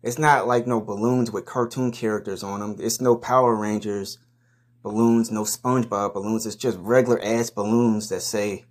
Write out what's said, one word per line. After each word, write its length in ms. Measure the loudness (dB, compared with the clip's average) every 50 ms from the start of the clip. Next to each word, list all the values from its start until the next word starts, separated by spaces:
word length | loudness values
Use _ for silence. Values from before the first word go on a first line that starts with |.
| -6
It's 160 | -6 -4 2
not 300 | 4 6 6 6 4 2
like 180 | 2 2 2
no 140 | 2 -2 -2
balloons 500 | -2 -4 -4 0 0 2 2 2 2 0
with 140 | -2 -6 -8
cartoon 480 | -4 -2 -2 -2 -2 -2 -4 -4 -4 -4
characters 500 | -4 -4 -2 -2 -2 -4 -6 -8 -8 -8
on 180 | -8 -8 -8
'em. 140 | -8 -8 -8 -6
It's 200 | -4 -4 -4 0
no 140 | 2 2 2
Power 400 | 2 2 2 4 4 4 4 2
Rangers 640 | 2 0 -2 -2 -2 -2 -4 -6 -6 -6 -8 -12 _ _ _ _ _ _ _ _ _ _ _ _ _ _
balloons, 480 | -6 0 2 4 4 4 4 2 0
no 140 | -2 -4 -4
SpongeBob 720 | -4 -6 -4 _ 0 0 0 0 0 -2 -2 -2 -2 -4
balloons. 320 | -6 -4 -4 -4 -4 -4
It's 100 | -6 -10
just 220 | -4 -4 -4 -4 -4
regular 420 | -2 4 4 4 6 4 2 0 2
ass 280 | 0 0 0 0 -2
balloons 580 | _ -4 -2 2 2 4 4 4 2 0 -2 -4
that 140 | -6 -6 -6
say 420 | -4 -4 -2 -2 -2 -4 -8 -12 _